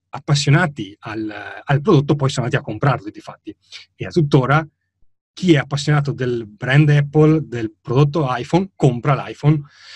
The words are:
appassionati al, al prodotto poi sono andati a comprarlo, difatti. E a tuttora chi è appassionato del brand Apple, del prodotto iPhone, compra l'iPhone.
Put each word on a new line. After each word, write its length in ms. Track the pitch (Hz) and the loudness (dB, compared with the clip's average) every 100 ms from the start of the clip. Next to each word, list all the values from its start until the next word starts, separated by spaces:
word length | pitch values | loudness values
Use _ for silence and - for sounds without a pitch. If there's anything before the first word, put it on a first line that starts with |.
| _ | _
appassionati 840 | 143 - 143 - 156 180 143 98 101 | -14 -2 -2 2 4 2 -2 -12 -12
al, 320 | 110 110 107 - - - | -12 -10 -8 -10 -14 -14
al 160 | - 143 | -2 0
prodotto 360 | 147 151 143 147 | 4 2 2 0
poi 120 | 135 | -2
sono 180 | - 117 | -2 -4
andati 160 | 123 | -4
a 20 | |
comprarlo, 460 | - 104 135 120 104 | -6 -4 -2 -2 -6
difatti. 440 | 101 - - - - _ - - | -16 -18 -18 -18 -20 _ -20 -20
E 120 | _ 185 | _ -4
a 40 | |
tuttora 560 | 180 147 143 127 151 - _ _ _ _ _ _ | 0 2 2 4 0 0 _ _ _ _ _ _
chi 220 | - 180 | -4 2
è 20 | 143 | 2
appassionato 540 | 127 143 - 147 143 | 2 -4 0 0 0
del 340 | 110 127 120 107 | -4 -4 -4 -8
brand 420 | 107 120 139 151 | -10 0 4 4
Apple, 500 | 147 143 156 156 160 117 | 2 2 2 4 2 -2
del 260 | 120 110 - | -6 -8 -10
prodotto 460 | - 123 147 160 131 | -2 2 2 0 -4
iPhone, 420 | 123 120 170 190 _ | -4 -2 -2 -2 _
compra 380 | 147 120 139 | 0 0 -2
l'iPhone. 460 | 131 101 113 147 156 143 _ - | -2 -4 -2 0 0 -2 _ -20